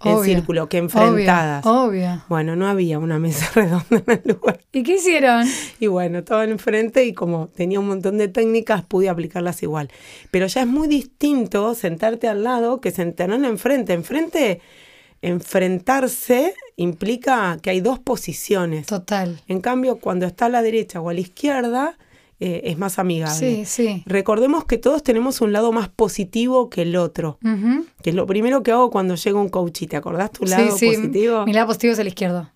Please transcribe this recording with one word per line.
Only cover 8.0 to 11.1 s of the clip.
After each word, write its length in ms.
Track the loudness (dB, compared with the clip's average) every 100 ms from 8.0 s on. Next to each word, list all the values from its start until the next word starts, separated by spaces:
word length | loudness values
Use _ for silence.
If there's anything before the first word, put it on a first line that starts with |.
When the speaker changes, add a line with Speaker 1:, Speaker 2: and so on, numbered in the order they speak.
| -2 0
Speaker 1:
de 80 | 0
técnicas, 540 | 0 2 2 0 -2
pude 240 | 0 0 0
aplicarlas 520 | 0 -4 -4 -4 -4
igual. 280 | -6 -6 -6 -12 -20 -20 -4
Pero 140 | -2 0
ya 140 | 0
es 40 | 0
muy 220 | 0 2
distinto 840 | 0 -2